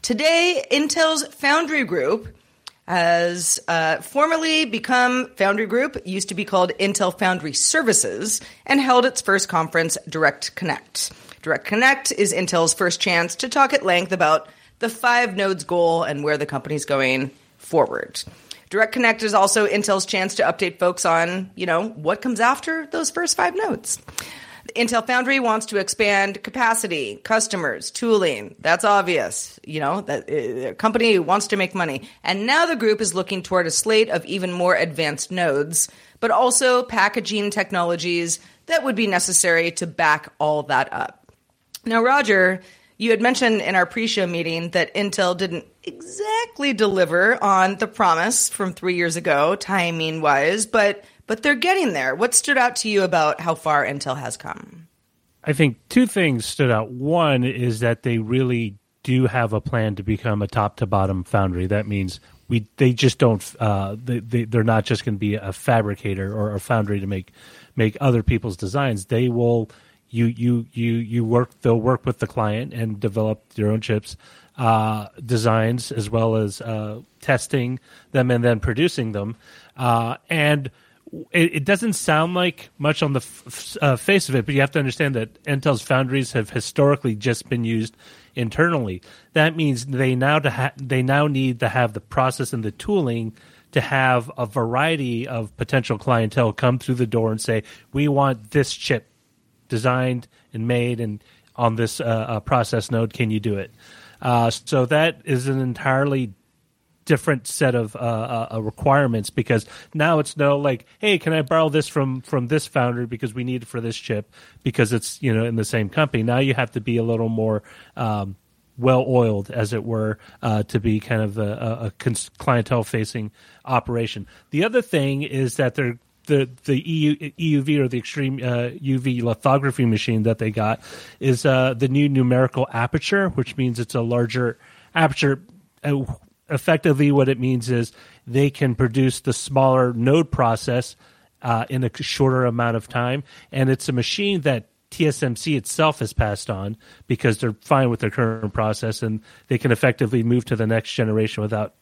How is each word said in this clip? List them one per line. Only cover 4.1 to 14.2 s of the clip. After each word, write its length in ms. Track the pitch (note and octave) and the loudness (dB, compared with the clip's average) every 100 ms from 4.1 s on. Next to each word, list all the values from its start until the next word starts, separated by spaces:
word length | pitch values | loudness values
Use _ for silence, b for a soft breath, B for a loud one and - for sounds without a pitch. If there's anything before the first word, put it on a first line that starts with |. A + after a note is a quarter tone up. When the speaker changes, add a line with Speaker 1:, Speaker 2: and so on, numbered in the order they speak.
| C4+ D4+ E4 D#4+ D#4 | 0 0 2 0 0
Speaker 1:
become 680 | D4+ A3 A3+ B3+ B3 B3+ B3+ - | 0 -4 0 2 2 0 -4 0
Foundry 300 | G3 G#3 G#3+ | 0 0 0
Group, 320 | A3+ C#4 - F3+ | 0 -2 -4 -8
used 240 | F#3+ F#3+ | -8 -6
to 40 | |
be 120 | F3+ G#3+ | -6 -2
called 260 | F#3+ F3+ - | 0 0 0
Intel 380 | G3 G3+ F#3+ - | -2 0 -2 0
Foundry 340 | F#3+ F#3 D3+ | -2 -2 -4
Services, 880 | C3+ - D#4+ B3+ F#3+ - G2 G#3+ - B B | -2 0 2 2 2 0 -4 -4 -6 B B
and 160 | - C#4 | 0 0
held 240 | C4 B3 | 4 4
its 160 | B3 - | 4 0
first 300 | - F#3+ F#3+ | 0 0 2
conference, 480 | F3 D#3+ E3+ E3 - - | -2 0 0 0 -4 -6
Direct 460 | D#3+ D#3 C#3 - | 2 2 2 -10
Connect. 580 | - F3+ C#3 - - - B B B | -6 -6 -6 -8 -8 -8 B B B
Direct 240 | - D#3 - | -4 -4 -2
Connect 440 | G#3+ B3+ C4+ - | 2 2 2 -2
is 200 | - G3+ | 0 0
Intel's 400 | F3 F#3 F3 E3 | 2 0 2 2
first 300 | - F3+ E3+ | 2 0 0
chance 320 | - F3 E3+ | 0 0 0
to 160 | - C4 | -4 -4
talk 240 | C#4+ C4+ | 2 4
at 100 | C#4 | 2
length 280 | F#3+ F3 F#3 | 2 2 2
about 360 | F#3 | 2